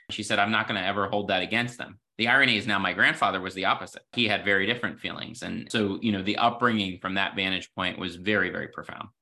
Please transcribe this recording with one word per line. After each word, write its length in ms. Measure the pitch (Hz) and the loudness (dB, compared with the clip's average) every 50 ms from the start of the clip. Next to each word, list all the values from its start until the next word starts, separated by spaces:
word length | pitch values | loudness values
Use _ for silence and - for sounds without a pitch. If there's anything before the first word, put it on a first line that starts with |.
| _ - | _ -10
She 140 | - - | -10 -8
said, 160 | 107 - 113 101 | -2 0 2 4
"I'm 140 | 101 107 | 4 4
not 160 | 110 107 110 - | 4 2 2 0
gonna 120 | 113 98 | -2 0
ever 260 | 90 95 101 101 98 | 0 0 0 0 0
hold 220 | 90 107 104 98 98 | 0 0 -2 0 0
that 140 | 98 92 | 0 0
against 340 | 90 90 104 117 120 120 - | 0 0 0 -2 -2 -2 -6
them." 220 | - - - - - _ _ _ | -10 -12 -14 -14 -20 _ _ _
The 120 | - 110 117 | 0 2 4
irony 300 | 127 135 139 127 113 104 | 6 6 6 6 4 2
is 80 | 101 | 2
now 120 | 107 104 98 | 2 0 2
my 140 | 95 90 | 2 0
grandfather 480 | 87 95 120 143 156 - 120 101 92 92 | 2 2 2 2 4 2 2 2 2 0
was 140 | 90 92 90 | -4 -4 -4
the 100 | 95 92 | -2 0
opposite. 380 | 98 120 - 95 - - - - _ | 0 0 0 -4 -10 -14 -18 -20 _
He 160 | - 123 117 104 | -2 0 2 2
had 160 | 101 95 92 | 2 2 2
very 220 | 101 101 98 95 | 2 2 4 2
different 340 | 104 120 - - 95 73 - | 2 0 -2 -4 -6 -6 -6
feelings. 400 | - 90 85 - - - - - | -8 -8 -8 -8 -10 -10 -10 -10
And 260 | - 90 98 110 110 - | -8 -8 -6 -8 -6 -2
so, 260 | - 117 104 98 98 - | 0 2 2 2 0 0
you 100 | - 113 | 0 0
know, 100 | 104 95 | 0 0
the 140 | 90 101 104 | 0 -2 0
upbringing 640 | - 117 120 120 120 123 120 113 107 98 95 90 87 | 2 2 2 2 2 2 2 2 2 0 -2 -4 -6
from 140 | - 92 95 | -6 -2 -2
that 200 | 98 98 - - | 0 -2 0 -2
vantage 400 | - 95 95 95 92 - - _ | -2 0 0 -2 -2 -4 -8 _
point 240 | - 92 90 92 - | -4 -4 -2 -2 -4
was 180 | 90 92 87 | -6 -6 -8
very, 340 | 87 90 107 107 98 92 90 | -4 0 0 2 2 2 0
very 180 | 87 87 - - | -2 -4 -8 -8
profound. 400 | - - - - - - - - - _ | -10 -12 -12 -12 -12 -12 -14 -16 -18 _